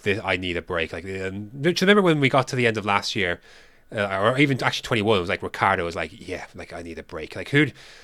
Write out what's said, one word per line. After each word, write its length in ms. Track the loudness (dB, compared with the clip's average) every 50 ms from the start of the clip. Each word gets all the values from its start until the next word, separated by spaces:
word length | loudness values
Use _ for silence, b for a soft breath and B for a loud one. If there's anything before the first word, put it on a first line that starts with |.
this, 200 | -2 0 0 0 0
I 140 | -2 -2
need 180 | 0 -2 -4 -4
a 40 | -4
break"? 320 | -4 -4 -4 -4 -4 -4 -6
Like, 100 | -10 -8
um, 440 | -8 -8 -6 -6 -6 -6 -8 -10 -12 -8 -2
do 100 | -2 0
you 60 | 0 2
remember 200 | 4 4 6 6
when 180 | 6 4 4 4
we 100 | 4 4
got 180 | 4 2 2 0
to 60 | 0
the 100 | 2 2
end 120 | 2 2
of 80 | 0 0
last 300 | 2 2 2 2 0 -2
year, 260 | -2 -2 -2 -2 -6 b b b b b b b b b _ -4
uh, 120 | -2 -2 -2 0 2
or 160 | 2 2 4
even 240 | 4 4 2 2 0 0
actually 200 | -2 -2 -4 -4
twenty-one, 320 | -2 0 2 2 2 2
it 40 | 2
was 80 | 2 0
like, 140 | -4 -4 -4
Ricciardo 400 | -8 -2 2 2 2 4 2 0
was 120 | -2 -4
like, 160 | -6 -6 -8 -10 -14 -10
"Yeah, 180 | -10 -10 -10 -10 -14 -16
like, 160 | -16 -14 -12
I 100 | -12 -12
need 160 | -12 -12 -12
a 60 | -14 -14
break." 320 | -12 -12 -12 -12 -10 -10
Like, 140 | -10 -4 2
who'd, 240 | 4 4 4 4 B B B B B B